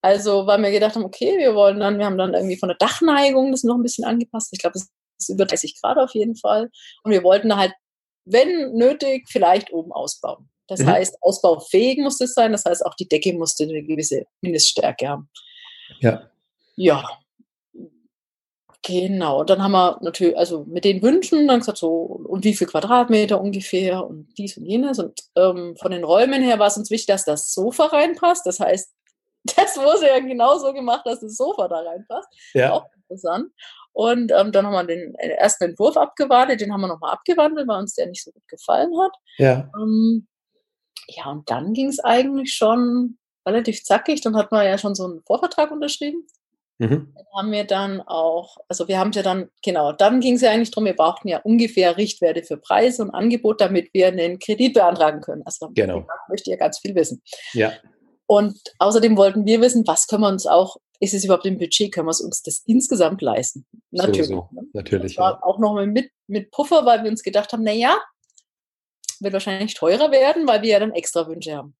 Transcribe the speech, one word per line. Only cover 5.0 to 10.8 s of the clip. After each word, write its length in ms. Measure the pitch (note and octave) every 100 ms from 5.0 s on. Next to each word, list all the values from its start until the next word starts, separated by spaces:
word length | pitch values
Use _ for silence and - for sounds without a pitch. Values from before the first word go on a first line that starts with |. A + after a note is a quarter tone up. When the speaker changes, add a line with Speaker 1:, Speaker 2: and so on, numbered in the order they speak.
| _ _
Speaker 1:
ist 100 | -
über 160 | F#3+ F#3+
dreißig 340 | - - -
Grad 160 | - D4+
auf 160 | B3+ A3
jeden 200 | G#3+ A3+
Fall. 340 | G#3 G#3+ A#3 _ - _
Und 80 | G#3+
wir 120 | G3+
wollten 260 | F3+ G3+ A3
da 80 | G3+
halt, 160 | F#3+ - _ _ _ _ F#3
wenn 480 | A3 D4 E4+ C4
nötig, 540 | A3+ B3 D4 C#4 C4 -
vielleicht 420 | - F3 F#3 -
oben 200 | E3 E3
ausbauen. 580 | D3 C3+ - - - C#3 _ _
Das 140 | F#3+